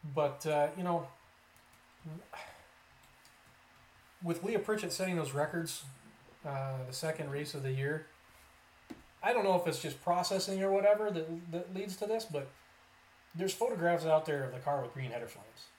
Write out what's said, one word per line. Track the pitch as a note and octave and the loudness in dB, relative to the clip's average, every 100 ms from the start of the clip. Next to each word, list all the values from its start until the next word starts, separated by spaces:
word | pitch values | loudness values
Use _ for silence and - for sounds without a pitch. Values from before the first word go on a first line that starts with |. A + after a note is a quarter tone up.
| D3+ | -4
But, | C#3 C#3+ C3+ D#3 | 0 0 0 0
uh, | D3 D3 F#3+ | 2 2 0
you | |
know, | F3+ E3+ - - - - - - - - - - D#3+ D#3+ - - - - - - - - - - - - - - - - - - - - | 0 0 -2 -14 -20 -20 -20 -20 -20 -20 -20 -18 -14 -12 -14 -16 -16 -18 -20 -20 -20 -20 -20 -20 -20 -20 -20 -20 -20 -20 -20 -20 -20 -8
with | E3+ E3+ | -4 -2
Leah | F#3+ A3+ | 2 2
Pritchett | - G#3+ F3+ | 2 0 0
setting | - F#3 F3 | 0 2 2
those | C#3+ | 0
records, | C#3 D3+ E3+ D#3+ - C#3 - - - - - D3+ | 0 0 0 -4 -6 -10 -18 -20 -20 -20 -12 -6
uh, | C#3 C3+ C3 B2+ | -4 -2 -4 -6
the | |
second | C3 D#3+ D#3 D3 | -4 -4 -2 -4
race | C#3+ C#3+ | -4 -4
of | D3 | -4
the | C3+ | -2
year, | C3 C#3 D#3 - - - - - - - - - - - - | 0 0 -2 -6 -20 -20 -20 -20 -20 -20 -20 -16 -16 -16 -4
I | G3+ | 0
don't | A#3+ | 4
know | G3 F3+ | 4 4
if | E3+ | 2
it's | - | -2
just | D#3 C3+ | -4 -4
processing | - F3+ E3+ F#3+ G3 F#3+ | 0 2 2 0 0 0
or | G3 | 2
whatever | G3 G3+ G#3 G#3 | 6 6 6 4
that, | E3+ D#3+ E3 F3 | 0 -2 -6 -6
that | E3+ F3+ | -6 -6
leads | F#3+ G3 F#3 | -6 -6 -4
to | G#3 | 0
this, | A3+ | 0
but | - D3+ C3+ - - - - - - - - | 0 -6 -6 -14 -20 -20 -20 -20 -20 -20 -14
there's | E3 F#3+ | -2 -2
photographs | - A#3 G3 E3+ E3+ | 2 0 4 4 4
out | D#3+ D#3 D#3 | 6 4 6
there | C#3+ | -2
of | C3 | -2
the | C3 | -4
car | C#3+ C#3+ | -2 0
with | A#2+ | -2
green | C#3 C3 | -6 -6
header | A#2+ - | -6 -8
flames. | - - - - | -12 -18 -20 -20